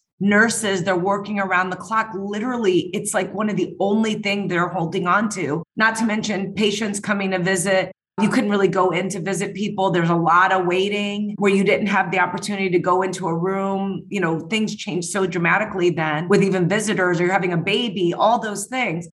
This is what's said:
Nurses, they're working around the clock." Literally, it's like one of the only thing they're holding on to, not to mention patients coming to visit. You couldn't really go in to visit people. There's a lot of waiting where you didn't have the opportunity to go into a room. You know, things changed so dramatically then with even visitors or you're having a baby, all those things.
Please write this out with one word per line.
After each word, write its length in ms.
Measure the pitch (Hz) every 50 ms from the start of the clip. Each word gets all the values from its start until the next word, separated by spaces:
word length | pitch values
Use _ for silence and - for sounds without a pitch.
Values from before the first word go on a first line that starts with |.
| _ _ _ -
Nurses, 640 | 190 202 202 208 226 233 220 - - 202 196 185 170
they're 140 | 190 185 175
working 420 | 175 196 202 202 202 202 214 202
around 300 | 196 185 185 180 185 190
the 80 | 180 180
clock." 320 | - - 226 220 214 220 180
Literally, 760 | 190 196 202 208 214 214 254 247 240 220 190 185 170 - - -
it's 200 | 208 202 - -
like 200 | 208 190 - -
one 160 | 196 214 208
of 60 | 196
the 200 | 170 - - - -
only 360 | 185 202 214 220 220 220 214
thing 320 | 214 - 202 202 202 196 170
they're 200 | 175 170 175 175
holding 400 | 175 185 165 160 170 196 175 175
on 220 | 180 202 220 214
to, 340 | - - 170 131 147 165 165 - _ -
not 180 | 220 220 220 220
to 80 | 233
mention 480 | 220 214 214 - 208 208 175 196 - -
patients 460 | - 220 208 202 208 226 208 202 -
coming 320 | - 208 208 202 196 190
to 80 | 185 185
visit. 520 | 175 190 190 185 165 202 190 190 175 180 - _ _ _ _ -
You 100 | 208 208
couldn't 200 | - 262 214 208
really 180 | 208 196 196 180
go 220 | 165 190 180 185
in 200 | 165 175 190 190
to 100 | 190 196
visit 340 | 160 196 190 170 202 - -
people. 380 | 190 214 196 - 190 190 190
There's 180 | 170 180 165 165
a 60 | 170
lot 360 | 170 165 160 165 175 185 190
of 140 | 190 185 180
waiting 720 | 175 175 185 190 202 208 208 202 202 202 208 208 208 - -
where 140 | 202 202
you 120 | 196 196 196
didn't 220 | 196 196 - 220
have 240 | 196 202 190 190 170
the 80 | 185 185
opportunity 500 | 180 175 180 196 190 202 208 196 196 190
to 80 | 175 175
go 240 | 151 180 180 185 190
into 240 | 190 175 - 185 170
a 100 | 165 165
room. 680 | 170 190 196 196 196 196 196 196 196 196 190 165 - -
You 100 | 196 202
know, 200 | 175 165 165 156
things 360 | 165 165 220 214 220 - -
changed 340 | - - 208 151 180 170 -
so 180 | - 208 190 175
dramatically 640 | 170 180 170 165 175 202 214 208 202 190 175 175
then 360 | 160 160 160 156 151 151 170 175
with 140 | 202 190
even 260 | 202 190 185 185 175 165
visitors 520 | 196 220 208 214 202 170 185 180 180 165
or 60 | 180
you're 60 | 175
having 220 | 190 196 185 185 175
a 40 | 165
baby, 580 | 151 196 202 233 247 233 170 196 175 170 175
all 240 | - - 214 240 233
those 260 | 220 214 202 202 202
things. 420 | - 247 262 247 196 165 170 170 170